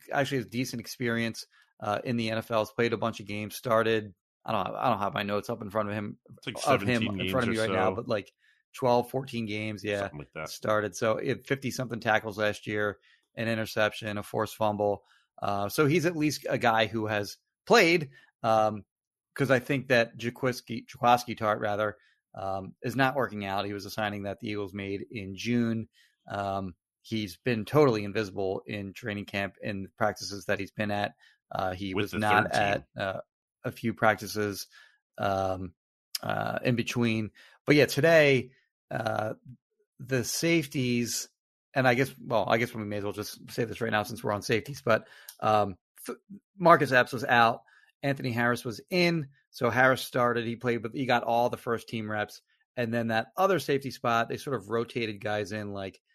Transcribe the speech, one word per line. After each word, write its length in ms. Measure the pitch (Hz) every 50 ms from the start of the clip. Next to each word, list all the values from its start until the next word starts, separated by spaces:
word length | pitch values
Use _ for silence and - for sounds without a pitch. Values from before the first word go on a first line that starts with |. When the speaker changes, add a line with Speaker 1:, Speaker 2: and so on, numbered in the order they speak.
| - -
Speaker 1:
actually 260 | - 143 139 135 139
has 80 | 131 110
decent 340 | 92 - 120 131 - - 120
experience, 680 | 101 - - - 123 120 117 117 117 113 110 - - _ _ _ _ _ _ _
uh, 180 | 110 107 104 - -
in 100 | - 120
the 160 | 117 113 110
N 60 | 110
F 140 | 113 110 -
L. 80 | 117 110
Has 120 | 107 -
played 220 | - - 117 117 117
a 40 |
bunch 220 | 101 117 113 110 -
of 60 | 104
games, 280 | 98 104 104 107 104 -
started, 600 | - - 127 113 113 110 113 113 110 107 101 92 _ _ _ _ _ _
I 80 | - 110
don't, 220 | 104 90 - 107
I 120 | 104 113 135
don't 100 | 113 98
have 140 | 101 98 -
my 100 | 104 104
notes 260 | 101 104 104 - -
up 120 | 120 110
in 80 | 113 101
front 200 | 95 110 104 101
of 40 | 104
him, 240 | 107 104 104 - - _ _ -
Speaker 2:
It's 100 | - -
like 80 | 135 107 - -
Speaker 1:
of 160 | 151 131 120
him 220 | 98 110 123 117 107
Speaker 2:
seventeen 220 | 101 101 92 92
Speaker 1:
in 60 | 92
front 180 | - 131 120 117
of 40 | 117
Speaker 2:
games 40 |
Speaker 1:
me 80 | 110 110
Speaker 2:
or 20 |
Speaker 1:
right 100 | 107 95
now, 120 | 107 107 110
Speaker 2:
so. 60 | 95
Speaker 1:
but, 120 | 110 -
like, 240 | 123 117 104 - - _ _ _ _ _ _ _ _ _
twelve, 360 | - 135 123 120 123 120 -
fourteen 360 | - 131 139 135 123 117 113
games, 380 | 104 104 107 107 110 104 101 107
yeah. 160 | 107 101 101
Speaker 2:
Something 200 | 98 95 76 73
like 140 | 69 - _
that. 140 | 80 78 78
Speaker 1:
Started. 460 | - - - 107 107 107 104 104 -
So 220 | - 120 110 110
he 100 | - -
had 180 | - 120 - -
fifty-something 540 | - 139 135 - 123 - - 127 110 120 110
tackles 380 | - 117 107 110 110 110 98
last 280 | 107 107 104 101 - -
year, 320 | 110 107 104 104 104 98 - _ _ _ _ _ _ _
an 140 | 120 113 113
interception, 680 | 113 110 110 104 - 117 107 104 - - 113 107 104
a 60 | 104 101
forced 320 | - - 113 107 104 -
fumble. 480 | - 113 107 104 101 104 104 101 95 _ _ _ _ _ _ _ - -
Uh, 240 | 101 101 101 101
so 180 | 101 - - 156
he's 200 | 135 151 175 143
at 100 | 175 175
least 300 | 156 151 151 - - - -
a 80 | 139
guy 280 | 120 - 117 113 113 113
who 220 | 104 110 113 107
has 280 | 107 107 104 104 98 - - _ _ _ _ _
played, 440 | - - 240 190 165 170 175 151 - - - - _ _ _
um, 440 | - 117 110 110 107 107 107 104 98 _ _ _ _ _ _ _ _ _ _
'cause 180 | - 143 120
I 80 | 135 120
think 300 | 123 - 143 131 - -
that 280 | 131 120 117 - -
Jaquiski, 680 | - 110 120 120 - - 127 123 - - - 113 117 -
Jaquiski 500 | - - - 123 120 123 120 - - 107
Tartt, 220 | - 113 107 107 -
rather, 380 | - 104 104 101 107 104 101 - _ _ _ _ _ _ -
um, 380 | - 98 98 95 98 95 - - _ -
is 120 | 127 120
not 200 | 131 135 131 135
working 280 | 143 120 104 104 104 101
out. 220 | 98 98 101 98
He 80 | 101 104
was 120 | 101 95
a 60 | 101
signing 320 | - - 107 104 101 101 98
that 160 | 101 98 -
the 80 | -
Eagles 260 | 110 107 104 101 92 90
made 300 | 101 98 98 98 98 - -
in 240 | - 110 98 95 98
June. 540 | 90 95 113 120 120 117 113 113 113 110 - _ _ _ _ _ _ _
Um, 480 | - 104 101 101 98 98 98 98 92 82 _ _ _ _ _
he's 340 | _ - 113 110 107 92 -
been 300 | - _ 131 120 110 101
totally 400 | - - 147 151 135 113 107 101
invisible 580 | 101 98 110 110 95 98 98 98 92 98 - -
in 280 | - 110 104 98 98 87
training 320 | - - 113 101 104 98
camp 300 | - - 101 98 92 - _
and 280 | - 113 101 98 98 - _
practices 480 | _ 113 104 101 - 104 92 101 101 -
that 160 | - 101 95
he's 100 | 98 -
been 180 | _ - 107 104
at. 260 | 101 101 101 104 - _ _ _ _ _ _ _
Uh, 220 | - 98 95 92 92
he 200 | 92 101 98 92
Speaker 2:
With 120 | 101 104
Speaker 1:
was 60 | -
Speaker 2:
the 60 | -
Speaker 1:
not 340 | 107 107 104 104 104 - -
Speaker 2:
third 20 | -
team. 300 | - 104 101 101 - - _ _
Speaker 1:
at, 40 | -
uh, 200 | 101 95 95 - - _ _ _ _ _ _ _ -
a 80 | 123
few 220 | 113 - - 113 104
practices, 720 | - 117 110 107 - 107 95 - 107 104 104 98 95 - - _ - - _ _ _ _ _ _ -
um, 540 | - 101 98 95 95 95 92 92 92 87 - _ _ _ _ _ _ _ - - -
uh, 340 | 110 104 104 - - - - -
in 120 | 127 120
between. 540 | 113 117 - - 123 120 113 110 113 110 101 - - - - - _ _
But 80 | - 147
yeah, 100 | 147 127
today, 640 | - - 143 139 165 170 160 151 143 135 123 123 - _ _ _ _ _ _ _ _
uh, 460 | - 123 113 113 110 107 107 110 117 - _ - 117 _ _ _ _ _ _ _ _ _
the 240 | 135 120 135 127 110
safeties, 1080 | - - - 160 165 170 165 147 139 - 143 127 123 120 120 120 107 - - - - _ _ _ _ _ _ _ _ _
and 120 | 139 127
I 60 | 131 120
guess, 200 | 120 135 135 - -
well, 260 | 120 123 120 107 92 120
I 80 | 117
guess 160 | 117 120 117 -
we 100 | 113 107
may 140 | 104 104
as 60 | 104 98
well 100 | 104 98
just 260 | 107 101 - - - - -
say 120 | - - 120
this 160 | 107 101 -
right 120 | 120 113
now 100 | 110 107
since 220 | 104 - 113 104 -
we're 80 | 113
on 100 | 104 104
safeties, 400 | - - 120 107 - - 139 -
but, 260 | - 123 110 107 - - - - - - - -
um, 380 | - 110 107 107 104 101 90 - _ _ _ - - -
f-, 60 | - - _ _ - - _ _ _
Marcus 340 | 196 180 165 170 160 151 135
Epps 220 | 131 127 120 - -
was 100 | 113 113
out. 380 | 123 123 120 117 117 123 - _ _ _ _ _ _ _ _
Anthony 300 | - 139 135 139 135 127
Harris 340 | 113 120 120 120 120 120 -
was 160 | 127 107 - - _
in. 380 | 190 180 175 175 170 165 143 - _ _ _ _
So 180 | - - 127 117
Harris 320 | 107 127 131 131 131 120
started, 460 | - - - 131 123 120 117 120 113
he 80 | 113 117
played, 260 | 110 - 123 117 120
but 140 | 107 117 113
he 100 | 156 135
got 180 | 120 123 117 -
all 260 | 120 117 117 120 123
the 80 | 117
first 300 | - - 123 117 107 -
team 220 | - - 113 107 107
reps. 320 | 107 107 104 - - - _ _ _ _ _ _ _
And 160 | - 120 113
then 180 | 113 120 117 113
that 180 | 110 113 113 - _
other 220 | - 185 196 190 156
safety 320 | - - 143 135 139 131
spot, 380 | - - - 120 117 117 113 -
they 80 | -
sort 180 | 117 - 147 135
of 140 | 110 92 101
rotated 520 | 110 117 120 113 - 123 117 107 107 101
guys 300 | 107 107 107 107 104 92
in, 220 | 107 107 104 101 101
like 280 | 98 98 98 - _ _ _ _